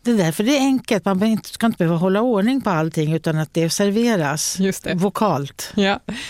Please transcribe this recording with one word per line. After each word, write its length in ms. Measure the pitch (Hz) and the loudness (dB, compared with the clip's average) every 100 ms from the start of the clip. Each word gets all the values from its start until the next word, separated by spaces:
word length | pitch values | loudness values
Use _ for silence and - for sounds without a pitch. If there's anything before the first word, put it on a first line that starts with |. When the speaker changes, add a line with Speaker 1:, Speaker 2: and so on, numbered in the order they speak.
Speaker 1:
det 100 | 240 | 0
är 40 | 226 | 2
därför 280 | 165 160 | 2 2
det 140 | 214 285 | 2 2
är 40 | |
enkelt. 440 | 269 262 - 208 202 | 2 0 0 -2 0
Man 140 | 190 | 0
behöver 120 | 220 | 2
inte, 180 | 214 - | 0 -4
ska 160 | - 226 | -4 -2
inte 120 | - | 0
behöva 200 | 170 170 | 0 2
hålla 240 | 190 196 | 2 2
ordning 400 | 247 208 214 269 | 2 2 2 0
på 80 | 226 | 0
allting 440 | 165 160 160 151 | 0 0 -2 -2
utan 240 | 160 165 156 | -2 -2 -2
att 160 | 156 | -2
det 160 | - 165 | 0 0
serveras 920 | - 202 202 240 208 147 151 - 175 | 0 0 2 2 2 0 -2 -4 -2
Speaker 2:
Just 240 | 190 185 | -2 -2
det. 100 | - | -4
Speaker 1:
vokalt. 800 | 170 196 - 214 139 139 - - - | -2 0 0 0 0 -4 -10 -6 0
Speaker 2:
Ja. 240 | 202 202 - 233 | 0 0 -6 -12